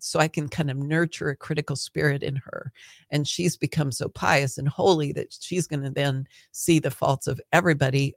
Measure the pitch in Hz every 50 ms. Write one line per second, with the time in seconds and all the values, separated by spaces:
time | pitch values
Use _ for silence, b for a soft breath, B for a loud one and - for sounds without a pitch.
0 | - - - 165 156 156 - - 151 143 - - 156 143 131 139 139 147 156 165
1 | 170 160 - - - 151 135 - - - 156 151 143 - 143 139 - - - 156
2 | 151 147 139 143 147 - 135 135 - - - - - - - b b b b b
3 | b b - 147 147 - - - 170 175 - - - 143 - 156 147 139 123 -
4 | - - - - - 190 165 139 139 131 - - 139 147 - - 180 196 180 156
5 | 147 143 151 - - - - - - - 175 180 165 - 156 143 139 135 135 143
6 | 143 139 131 135 135 - b b b b b - - - 165 156 - 143 131 -
7 | 131 143 139 135 - 143 135 139 - _ - 170 180 175 156 139 143 131 131 139
8 | 139 139 -